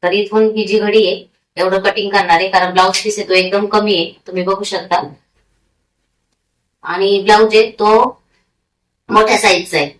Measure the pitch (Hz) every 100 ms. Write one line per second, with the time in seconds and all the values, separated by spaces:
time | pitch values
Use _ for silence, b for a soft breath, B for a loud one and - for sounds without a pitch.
0 | 180 196 202 214 220 214 190 208 208 214
1 | 190 170 - _ _ - 185 190 202 -
2 | 202 196 180 175 190 190 180 180 185 190
3 | 214 208 190 185 180 196 208 208 208 185
4 | 165 - - 185 180 196 202 185 151 175
5 | 147 151 _ _ _ _ _ _ _ _
6 | _ _ _ _ _ _ _ _ - 175
7 | 196 202 190 214 220 220 220 - 208 220
8 | 262 - _ _ _ _ _ _ _ _
9 | _ 180 214 - 214 180 170 160 143 -